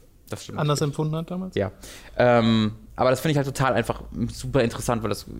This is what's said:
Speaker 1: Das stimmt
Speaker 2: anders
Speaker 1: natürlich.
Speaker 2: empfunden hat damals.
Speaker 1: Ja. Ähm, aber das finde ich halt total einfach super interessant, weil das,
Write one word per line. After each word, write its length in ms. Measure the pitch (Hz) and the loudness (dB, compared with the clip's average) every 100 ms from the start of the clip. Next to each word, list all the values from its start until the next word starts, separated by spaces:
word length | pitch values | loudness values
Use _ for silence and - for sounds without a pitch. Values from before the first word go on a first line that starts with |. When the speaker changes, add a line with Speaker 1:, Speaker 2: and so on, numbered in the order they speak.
| - _ - | -20 _ -12
Speaker 1:
Das 140 | - | -12
stimmt 160 | - 107 | -8 -2
Speaker 2:
anders 200 | 151 143 | 0 2
Speaker 1:
natürlich. 120 | 147 | 0
Speaker 2:
empfunden 220 | 139 156 156 | -2 -2 -4
hat 160 | 165 | -6
damals. 240 | 180 185 - | -8 -6 -2
Speaker 1:
Ja. 160 | 95 - - - - - | -2 -4 -18 -18 -18 2
Ähm, 580 | 123 120 113 113 107 110 - - | 6 6 6 4 2 -2 -14 0
aber 120 | 123 | 2
das 80 | 131 | 2
finde 140 | 160 | 2
ich 40 | 147 | 0
halt 80 | 135 | 0
total 300 | - 131 113 | 0 0 2
einfach 260 | 113 113 - - 117 | 0 -4 -6 -6 -6
super 340 | - 131 135 | -4 -2 2
interessant, 400 | 117 - - 117 | 2 0 -2 -2
weil 60 | 110 | -2
das, 180 | 101 - - | -4 -8 -14